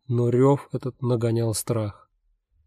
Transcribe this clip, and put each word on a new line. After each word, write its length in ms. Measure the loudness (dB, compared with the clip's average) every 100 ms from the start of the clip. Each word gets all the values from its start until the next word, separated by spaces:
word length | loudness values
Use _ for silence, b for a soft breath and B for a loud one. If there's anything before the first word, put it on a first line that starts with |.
| -4
но 220 | -2 2
рев 400 | 4 4 2 -2
этот 300 | -10 -8 -6
нагонял 520 | -2 0 0 0 -2
страх. 540 | -4 -4 -4 -4 -10 _ _ _ _ _ _